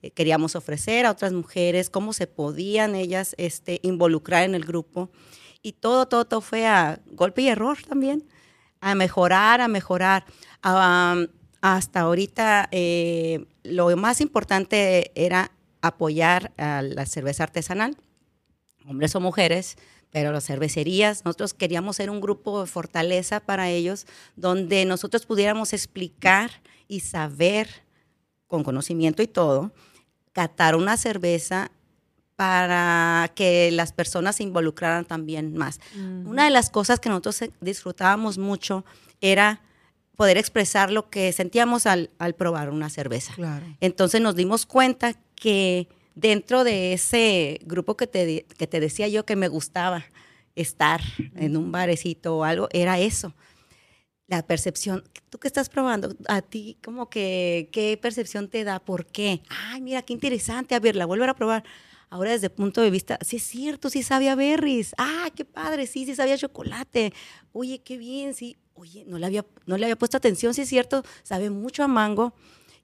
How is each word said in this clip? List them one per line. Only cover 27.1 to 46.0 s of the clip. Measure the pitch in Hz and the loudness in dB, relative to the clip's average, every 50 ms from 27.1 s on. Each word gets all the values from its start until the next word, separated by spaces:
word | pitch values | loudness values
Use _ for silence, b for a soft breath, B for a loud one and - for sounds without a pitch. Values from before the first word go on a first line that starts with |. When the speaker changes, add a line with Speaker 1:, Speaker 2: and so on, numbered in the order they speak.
| - 175 156 151 143 139 165 180 202 214 220 - - - _ _ _ _ _ _ _ _ _ _ _ _ _ | -6 -4 -4 -4 0 2 2 4 4 2 -2 -4 -8 -20 _ _ _ _ _ _ _ _ _ _ _ _ _
Speaker 1:
con | _ 175 160 147 | _ -4 -4 -2
conocimiento | 147 131 135 143 - 175 165 160 160 156 - 214 | -2 -2 -4 -4 -4 -2 0 2 0 2 2 -2
y | - | -2
todo, | - - 175 151 139 135 139 214 b b b b b b b b _ _ _ _ _ | 2 0 2 2 2 2 0 -4 b b b b b b b b _ _ _ _ _
catar | - 196 202 - - 175 160 160 | -2 -2 -2 2 4 4 6 6
una | 165 180 202 220 233 | 4 2 2 0 0
cerveza | - 233 214 202 175 175 170 165 160 - 185 190 202 - - _ _ _ _ _ _ _ _ _ _ _ _ | 0 -2 -4 0 0 0 0 0 -2 -4 -4 -4 -4 -6 -10 _ _ _ _ _ _ _ _ _ _ _ _
para | - 196 185 185 180 180 175 175 175 175 175 170 170 165 170 170 165 170 170 - | -4 0 2 2 2 2 2 2 2 2 2 4 4 4 4 4 2 2 0 -2
que | - 196 185 175 175 175 170 | 0 2 4 6 6 4 4
las | 170 170 170 160 - | 4 2 0 -2 -2
personas | - 175 - - 180 165 196 208 | -4 -4 -2 -2 -2 -2 -2 -2
se | - 220 | -2 -6
involucraran | 202 180 175 165 156 151 - 175 165 165 170 170 | -2 -2 0 0 0 -2 -2 -2 0 0 0 -2
también | - 170 160 160 156 160 156 156 156 156 | -4 -8 -8 -6 -6 -6 -6 -6 -6 -4
más. | 156 151 135 143 - B B B | -4 -6 -6 -6 -12 B B B
Speaker 2:
Ujú. | 202 196 185 185 185 180 190 | -12 -10 -10 -10 -10 -10 -6
Speaker 1:
Una | 220 269 294 | 0 2 4
de | 302 | 6
las | 277 247 226 - | 6 6 4 4
cosas | - 214 202 196 240 247 | 0 0 2 2 2 2
que | - 233 | 2 -2
nosotros, | 208 180 175 214 208 - | -2 -2 -2 -4 -4 -4
eh, | 233 226 - _ | -8 -8 -10 _
disfrutábamos | - 180 196 - - 180 175 - 190 185 196 214 220 220 196 185 | -8 -8 -8 -6 -8 -12 -8 0 2 4 4 4 0 -4 -4 -4
mucho | 196 196 202 185 - - 202 190 185 b b b b b b b | -4 -4 -4 -4 -4 -4 -4 -4 -6 b b b b b b b
era | - 190 190 190 208 208 214 - b b b b b b b _ _ _ _ | 2 4 6 6 6 4 4 0 b b b b b b b _ _ _ _
poder | - 214 196 180 190 | 2 6 6 6 6
expresar | 220 - - 233 202 - - 208 196 185 | 4 0 0 0 0 2 2 2 2 2
lo | 208 214 214 - | 2 -2 -2 -4
que | - 202 190 185 | -4 -2 0 0
sentíamos | 175 - 190 180 - 233 240 240 240 240 - | 0 0 -4 0 2 2 2 4 2 2 2
al, | 226 190 175 165 - - _ | 2 2 2 0 -4 -6 _
al | 170 175 165 | -4 -4 -2
probar | - 185 170 170 156 147 143 | -2 -2 -2 -2 -2 -4 -4
una | 147 156 151 151 | -4 -4 -6 -6
cerveza. | - - 143 131 117 123 - - - | -8 -8 -6 -6 -6 -6 -6 -8 -10
Speaker 2:
Claro. | - 170 160 147 143 160 170 151 - | -8 -8 -6 -6 -8 -10 -14 -8 -2
Speaker 1:
Entonces | - 185 180 - 190 175 - 220 | -2 -2 2 2 2 2 4 2
nos | 226 220 185 | 2 2 2
dimos | 175 180 185 214 226 - | 0 0 0 0 -2 -2
cuenta | - - 254 262 254 254 254 - 240 220 - _ _ _ | 0 4 4 4 4 2 0 -2 -4 -4 -4 _ _ _
que | - - 220 208 196 190 185 180 180 175 - b b | -4 -2 0 2 2 2 2 2 0 -2 -6 b b